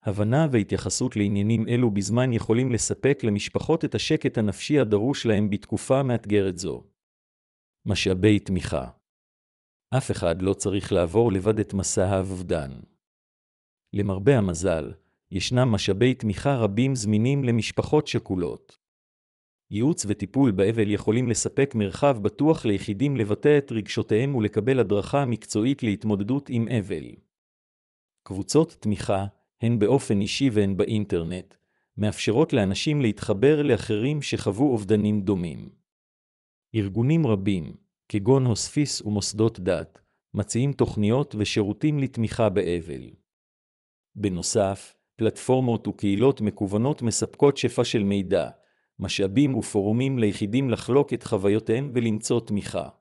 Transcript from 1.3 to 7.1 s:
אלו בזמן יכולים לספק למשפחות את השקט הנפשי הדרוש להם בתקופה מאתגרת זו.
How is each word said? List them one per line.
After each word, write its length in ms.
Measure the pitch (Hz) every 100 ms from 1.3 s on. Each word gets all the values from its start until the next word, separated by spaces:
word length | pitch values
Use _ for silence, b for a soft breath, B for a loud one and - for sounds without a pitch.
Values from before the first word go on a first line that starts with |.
| 101 101 113 113
אלו 220 | 120 120
בזמן 420 | 101 98 117 127
יכולים 400 | 113 - 113 131
לספק 480 | 117 - - 131 143
למשפחות 640 | 113 101 - - - 160
את 100 | 143
השקט 440 | 107 - 117 131 -
הנפשי 400 | 104 92 - 147
הדרוש 480 | 113 104 117 139 117
להם 240 | 101 104
בתקופה 520 | 98 - 104 - 131
מאתגרת 560 | 135 117 101 104 95 90
זו. 260 | 90 60 - _ _